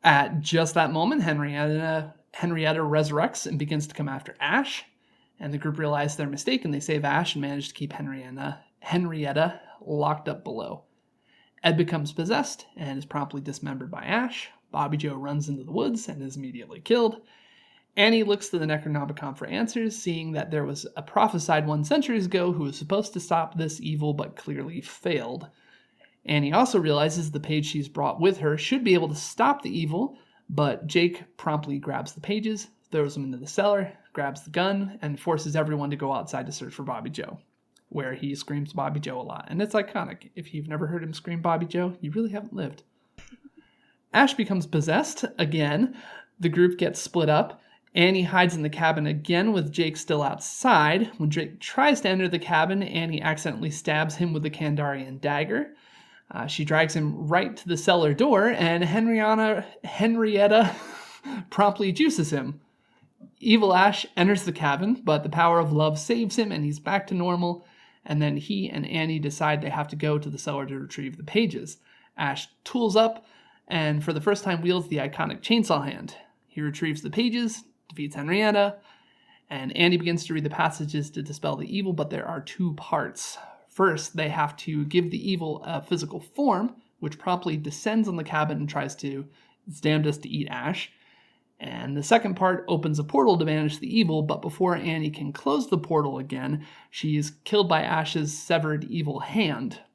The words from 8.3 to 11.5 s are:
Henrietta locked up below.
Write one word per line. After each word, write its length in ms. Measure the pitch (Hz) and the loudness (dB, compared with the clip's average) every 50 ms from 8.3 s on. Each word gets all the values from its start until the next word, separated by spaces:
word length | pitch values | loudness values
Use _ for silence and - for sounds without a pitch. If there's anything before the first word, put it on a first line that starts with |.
| 127 135 139 147 147 - - _ _ _ | -12 -8 -8 -8 -8 -10 -14 _ _ _
Henrietta 840 | - - 170 175 180 170 165 156 147 143 139 151 160 175 170 - - - - - - | -8 -2 0 0 0 0 -2 -4 -4 0 2 2 2 2 0 -6 -16 -20 -20 -20 -8
locked 420 | - 151 147 147 147 151 151 - 156 | -4 -2 0 0 0 0 -2 -4 -8
up 160 | 143 - - | -8 -8 -8
below. 400 | - 120 110 92 - - - _ _ _ _ _ _ _ _ _ _ _ _ _ _ | -10 -8 -8 -8 -10 -10 -14 _ _ _ _ _ _ _ _ _ _ _ _ _ _